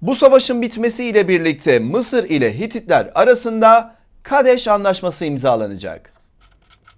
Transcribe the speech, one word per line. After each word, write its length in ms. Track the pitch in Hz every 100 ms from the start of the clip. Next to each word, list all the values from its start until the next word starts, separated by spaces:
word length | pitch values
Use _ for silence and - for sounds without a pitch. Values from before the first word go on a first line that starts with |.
Bu 140 | 175 262
savaşın 460 | 277 262 254 240
bitmesiyle 680 | 226 226 233 226 240 208 185
birlikte 520 | 180 165 151 160 123
Mısır 440 | 113 202 240 247 -
ile 300 | 151 120 113
Hititler 500 | 226 226 175 151 - -
arasında 800 | 220 240 233 220 220 226 226 _ _ _
Kadeş 440 | - 277 254 247 226
Anlaşması 580 | 208 202 185 180 - 165
imzalanacak. 880 | 139 131 117 104 98 90 80 - _ _ _ _ _ _ _ _